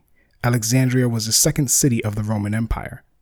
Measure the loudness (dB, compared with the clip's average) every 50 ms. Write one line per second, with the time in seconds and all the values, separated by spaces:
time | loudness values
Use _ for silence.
0 | _ _ _ _ _ _ _ _ 0 0 0 0 0 2 2 2 2 2 2 2
1 | 2 2 0 -2 -2 0 0 2 2 2 2 0 0 0 0 2 2 2 2 0
2 | -2 -2 -4 -2 -4 -2 -2 -2 -2 -2 -2 -2 -2 -2 -4 -4 -4 -10 -14 -16
3 | _ _ _ _